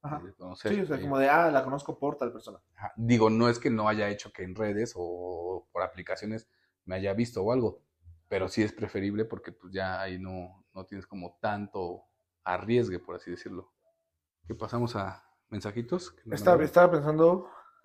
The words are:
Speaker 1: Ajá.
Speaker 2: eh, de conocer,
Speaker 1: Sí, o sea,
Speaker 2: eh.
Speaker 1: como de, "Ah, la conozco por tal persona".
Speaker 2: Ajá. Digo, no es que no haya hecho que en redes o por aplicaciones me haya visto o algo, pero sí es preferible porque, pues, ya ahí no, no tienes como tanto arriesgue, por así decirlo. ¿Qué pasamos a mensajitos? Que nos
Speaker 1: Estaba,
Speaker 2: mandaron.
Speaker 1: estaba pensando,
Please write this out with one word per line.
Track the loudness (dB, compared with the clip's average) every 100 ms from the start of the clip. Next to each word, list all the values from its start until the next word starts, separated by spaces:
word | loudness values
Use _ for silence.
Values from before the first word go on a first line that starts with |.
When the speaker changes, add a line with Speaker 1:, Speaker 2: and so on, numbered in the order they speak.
Speaker 1:
Ajá. | -6 -8
Speaker 2:
eh, | -10
de |
conocer, | -16 -16 -6 -2
Speaker 1:
Sí, | 0
o | 0
sea, | -2
Speaker 2:
eh. |
Speaker 1:
como | -2 2
de, | 6
"Ah, | 6 6
la | 4
conozco | 0 -6 -6 -4
por | -4 -2
tal | -6
persona". | -6 -18 -20 _ _
Speaker 2:
Ajá. | -12 -4
Digo, | 2 6 6
no | 6 4
es | 4
que | 0
no | 2 2
haya | 2 0
hecho | -4 -10
que | -12
en | -12 -4
redes | -2 -2 -4 -6
o | -8 -6 -8 -8 -6 -8 -8
por | -6
aplicaciones | -4 -6 -8 -6 -6 -8 -10 _ _ _ -10
me | -4
haya | -2
visto | -2 -2 -2
o | 0
algo, | 2 0 -4 _ _ -20 -20 _
pero | -4 -2
sí | 0
es | 0
preferible | 0 -6 -2 -2 -2 -4
porque, | -6 -12
pues, | -18 -12
ya | -6 -4 -4
ahí | -6 -8
no, | -8 -10 -12 -16 _
no | -18 -14
tienes | -14 -12
como | -12 -14 _
tanto | -4 -2 -6 -6 -6 -8 _ _ _ _
arriesgue, | -4 -4 2 2 2 -2
por | -8 -12
así | -10
decirlo. | -12 -10 -12 -14 _ _ _ _ _ _ _ -14
¿Qué | -10
pasamos | -6 -2 -2 -2
a | -6 -8 _ _ _
mensajitos? | -8 -6 -6 -4 -4 -6
Que | -18 -8
nos | 0
Speaker 1:
Estaba, | 6 6
Speaker 2:
mandaron. | 6
Speaker 1:
estaba | 8 8
pensando, | 6 2 6 6 6 -2 -18 -20 _